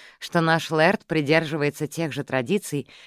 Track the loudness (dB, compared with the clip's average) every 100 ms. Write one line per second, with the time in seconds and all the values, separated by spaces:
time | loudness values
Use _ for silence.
0 | -20 _ -4 0 2 2 0 2 4 2
1 | -2 -2 2 2 2 -2 -2 -2 -6 -4
2 | -6 -6 -4 -4 0 -2 -2 -6 -8 -14